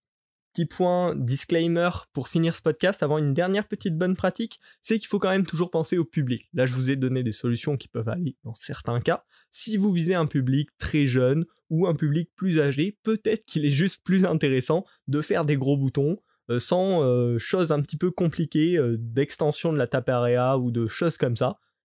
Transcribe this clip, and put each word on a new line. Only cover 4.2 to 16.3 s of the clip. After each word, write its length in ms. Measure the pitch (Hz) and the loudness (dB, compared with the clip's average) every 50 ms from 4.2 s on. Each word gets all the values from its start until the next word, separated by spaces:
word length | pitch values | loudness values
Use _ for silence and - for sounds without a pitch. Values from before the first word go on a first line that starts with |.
| - 185 - - 226 226 - - _ _ _ _ | 0 -2 -2 -2 -6 -8 -10 -14 _ _ _ _
c'est 180 | - - 220 220 | -4 -2 -2 -2
qu'il 80 | - - | -2 -2
faut 120 | - 202 | -2 0
quand 120 | 202 185 | 0 2
même 160 | 190 196 190 - | 2 2 0 0
toujours 240 | - 156 180 175 | -2 -2 -2 0
penser 260 | - 165 156 - 190 180 | 0 -2 -2 0 0 -2
au 80 | 160 | -2
public. 420 | - - 160 143 123 123 110 - _ - | -2 -2 -2 -2 -2 -2 -4 -6 _ -2
Là, 120 | 127 127 | 0 0
je 100 | 131 123 | 0 0
vous 160 | 131 127 127 | 0 0 0
ai 40 | 139 | 0
donné 280 | 135 131 127 127 127 123 | 0 0 0 0 0 -2
des 100 | 113 107 | -2 -4
solutions 420 | - - 123 120 113 - 151 143 | -2 -2 -2 -2 -2 -2 -2 -4
qui 140 | 127 - - | -4 -6 -8
peuvent 180 | - 123 110 113 | -8 -6 -4 -4
aller 300 | - 180 180 135 - - - | -4 -4 -4 -4 -6 -8 -12
dans 100 | 117 110 | -16 -14
certains 480 | - - - - - - - 117 120 | -14 -12 -12 -12 -8 -6 -4 -4 -2
cas. 240 | 101 160 170 - - _ _ _ _ _ | 0 0 -2 -2 -4 _ _ _ _ _
Si 240 | - - - 220 214 | -8 -6 -4 -2 0
vous 160 | 196 196 208 | 0 2 2
visez 220 | 185 170 160 170 190 | 2 2 0 0 0
un 140 | 175 160 147 | 0 0 0
public 420 | - 143 127 127 131 143 151 - _ - | 0 0 0 2 0 0 0 -4 _ -8
très 300 | - - - 151 143 131 | -6 -2 0 2 2 2
jeune 380 | 120 131 127 127 139 160 170 - _ _ _ - | 2 2 2 4 2 0 -2 -4 _ _ _ -4
ou 160 | 165 160 185 180 | -2 0 2 0
un 80 | 160 | 0
public 340 | 143 160 147 143 165 165 - _ | 0 0 0 0 0 -2 -4 _
plus 240 | - 185 190 165 156 | -4 -2 0 2 2
âgé, 400 | 147 143 131 139 160 202 - _ | 2 2 2 0 -2 -2 -4 _
peut-être 440 | - 214 220 214 - 214 214 220 - | -2 -2 -2 0 0 0 -2 -2 -4
qu'il 200 | - - 165 147 | -6 -4 -2 0
est 60 | 143 | 2
juste 320 | 139 135 185 190 - - _ | 2 2 2 0 -2 -4 _
plus 220 | - 185 190 185 | 0 2 4 4
intéressant 600 | 180 165 156 - 139 131 127 127 - 156 180 202 - _ _ _ - | 4 2 2 2 2 2 2 2 2 0 0 -2 -4 _ _ _ -4
de 140 | 135 147 | -2 -2
faire 220 | 156 - 196 180 160 | -2 0 0 0 2
des 140 | 147 151 135 | 2 0 0
gros 180 | 131 139 143 | 2 2 2
boutons, 460 | 139 135 131 - 143 139 147 180 - _ _ | 2 0 0 0 0 0 0 -2 -4 _ _